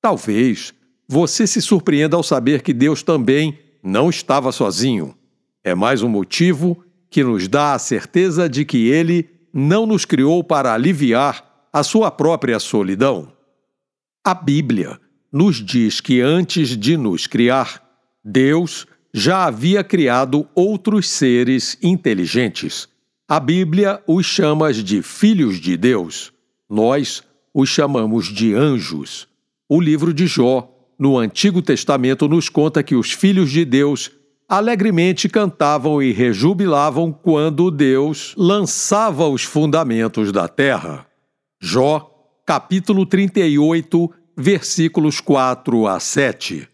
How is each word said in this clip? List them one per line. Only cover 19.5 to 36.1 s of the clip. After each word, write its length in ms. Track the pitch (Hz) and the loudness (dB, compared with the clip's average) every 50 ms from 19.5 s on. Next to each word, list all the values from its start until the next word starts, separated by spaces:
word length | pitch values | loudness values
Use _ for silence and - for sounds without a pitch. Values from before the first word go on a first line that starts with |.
| 120 107 120 165 190 202 190 | -2 -2 0 0 0 0 0
criado 640 | - - 180 156 127 120 127 135 131 127 147 151 _ _ | 0 0 0 2 2 2 0 0 0 0 -2 -2 _ _
outros 540 | - 180 202 214 190 - 226 208 214 175 - | 0 0 0 0 -2 -2 0 0 0 0 -2
seres 680 | - - 143 131 120 120 123 120 131 127 - - - _ - | -2 0 2 2 4 4 2 2 0 0 -2 -6 -10 _ 0
inteligentes. 1080 | 170 185 180 - 135 110 92 90 80 82 117 123 107 87 - - 80 - - - _ _ _ _ _ _ _ _ | 0 0 2 0 -2 -2 0 -2 -2 -2 -2 -2 -2 -4 -6 -10 -8 -10 -10 -14 _ _ _ _ _ _ _ _
A 120 | _ 156 160 | _ -2 -2
Bíblia 640 | 143 120 170 180 185 160 156 185 208 196 202 202 _ | 0 0 0 0 0 0 0 0 2 0 -2 -4 _
os 180 | - 160 185 185 | -2 0 0 0
chama 480 | - - - 190 151 151 156 156 156 131 | -2 -2 0 0 0 2 2 0 0 0
de 300 | 110 110 92 101 101 - | -2 -2 -2 -2 -2 -4
filhos 580 | - - - - 208 226 185 151 113 95 90 | -6 -4 2 2 2 4 4 2 0 -2 -4
de 160 | 78 87 90 | -4 -4 -4
Deus. 560 | 82 92 123 127 104 87 82 - - - - _ _ _ _ _ _ _ _ | 0 2 2 2 0 -2 -6 -10 -14 -16 -18 _ _ _ _ _ _ _ _
Nós 540 | 104 107 110 117 131 143 139 - - - _ _ _ _ _ _ _ | -2 0 0 2 0 0 -2 -6 -8 -12 _ _ _ _ _ _ _
os 160 | - 135 131 | 0 0 0
chamamos 580 | - - 151 143 143 127 110 110 110 117 104 | 2 0 0 0 0 -2 -2 0 -2 -2 -2
de 280 | - 104 98 113 113 101 | -4 -4 -2 0 0 2
anjos. 760 | 110 143 151 135 117 82 - 82 76 69 - - - - _ _ _ _ _ _ _ _ _ | 2 2 0 0 -2 -4 -6 -10 -10 -12 -12 -14 -18 -18 _ _ _ _ _ _ _ _ _
O 120 | 143 165 | 2 2
livro 340 | 175 151 151 151 131 - 165 | 2 2 0 0 0 -2 0
de 120 | 139 185 | 0 0
Jó, 440 | 170 - - 127 123 131 127 120 - _ _ _ _ _ _ | 0 2 2 2 2 2 0 -2 -8 _ _ _ _ _ _
no 200 | 131 139 135 127 | 0 2 2 2
Antigo 420 | 117 107 - - - 202 185 180 | 0 -2 -4 0 0 2 2 2
Testamento, 680 | 170 - 143 - - - 147 135 123 127 135 131 151 | 0 0 0 -2 0 -2 0 0 2 0 0 0 0
nos 220 | 143 156 170 151 - | 0 0 0 -2 0
conta 340 | _ - 147 156 151 165 143 | _ 0 0 2 0 -2 -2
que 120 | - 143 | 0 0
os 180 | 123 113 - - | 0 0 -2 -4
filhos 380 | - - 190 202 190 185 139 | 0 2 2 4 4 2 2
de 160 | 131 160 170 | 2 0 0
Deus 440 | 139 120 135 143 143 147 120 - - _ _ _ _ _ _ _ _ | 2 2 2 2 2 0 -2 -6 -12 _ _ _ _ _ _ _ _
alegremente 800 | 196 196 208 226 240 196 202 226 190 165 170 185 180 - - 190 | -2 0 0 0 0 0 0 0 2 2 2 2 0 0 -2 -2
cantavam 760 | - 220 208 190 - _ 156 143 147 147 123 156 151 147 139 | 0 0 0 0 0 _ 0 2 2 0 0 0 0 2 0
e 80 | 131 | 0